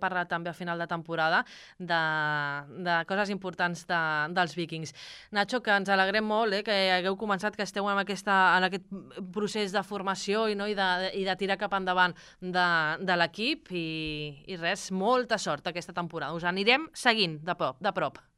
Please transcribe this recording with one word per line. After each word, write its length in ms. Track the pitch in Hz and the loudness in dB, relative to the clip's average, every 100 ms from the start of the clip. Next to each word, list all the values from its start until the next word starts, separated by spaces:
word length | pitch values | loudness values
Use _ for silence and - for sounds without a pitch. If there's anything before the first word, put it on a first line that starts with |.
parlar 240 | 185 185 175 | -2 -2 -2
també 240 | 170 170 | -4 -4
a 40 | 160 | -6
final 220 | 175 170 | -6 -4
de 80 | 170 | -2
temporada 500 | 170 160 165 160 180 247 - - - | -4 -4 0 2 2 0 -8 -20 -12
de, 220 | 175 170 160 156 151 151 143 143 143 139 180 | -2 0 2 2 0 0 -2 -4 -8 -6 0
de 140 | 170 165 | 0 0
coses 240 | 196 196 | -2 -2
importants 540 | 202 185 170 175 170 - | -2 -6 -2 -2 -2 -2
de, 140 | 175 160 151 151 180 | -2 0 0 0 0
dels 180 | 175 - | 0 -2
Vikings. 340 | 165 160 156 - - - - | -6 -6 -10 -12 -18 -20 -6
Nacho, 300 | 208 202 247 220 | -2 0 0 2
que 80 | |
ens 160 | 202 190 | 2 4
alegrem 400 | 196 190 208 214 | 4 4 2 2
molt, 240 | 214 226 | 2 2
eh, 80 | 196 208 | 0 0
que 100 | 202 190 185 | 2 4 4
hagueu 180 | 180 190 | 2 -2
començat, 400 | 220 196 208 208 | 0 0 -2 -4
que 80 | 196 | -4
esteu 240 | 202 202 | -2 0
en 140 | 196 196 | 0 0
aquesta, 320 | 190 208 196 185 180 | -4 2 4 6 6
en 80 | 185 | 4
aquest 180 | 190 - 196 - 147 185 | 0 -8 -14 -12 -12 -8
procés 400 | 180 208 220 202 | -4 -2 -2 -2
de 120 | 202 190 | -2 -2
formació 640 | 202 190 190 - 208 220 | -4 -4 -4 -2 0 0
i, 60 | 208 | 0
no, 100 | 208 | -2
i 80 | 202 | 0
de, 140 | 190 180 185 196 | 2 2 -2 -2
i 80 | 190 | -2
de 160 | 185 | -2
tirar 160 | 190 196 | 0 -2
cap 240 | 202 196 | 0 -2
endavant 320 | 185 180 180 175 - - 180 | 0 4 2 2 -12 -12 -4
de, 240 | 180 180 170 151 160 | 2 4 4 2 0
de 200 | 190 175 170 | 0 2 2
l'equip 480 | 170 226 311 - | 0 -4 -4 -6
i, 160 | 180 160 160 156 151 151 143 - | -6 -4 -4 -6 -6 -8 -10 -12
i 80 | 180 | -4
res, 300 | 170 196 - | -2 -2 -4
molta 480 | 190 196 254 240 220 | -2 2 2 2 -2
sort 320 | 190 147 180 | -2 -4 -4
aquesta 240 | 170 170 180 | -6 -6 -6
temporada. 400 | 170 165 139 165 | -6 -6 -6 -2
Us 80 | 175 | -2
anirem 460 | 180 202 262 320 | 2 4 4 2
seguint 480 | - 254 220 185 151 | -2 2 2 2 -2
de 160 | 160 170 | -4 -2
prop, 240 | 156 - | -2 -2
de 160 | 202 190 | -4 -2
prop. 240 | 147 - - | -2 -4 -16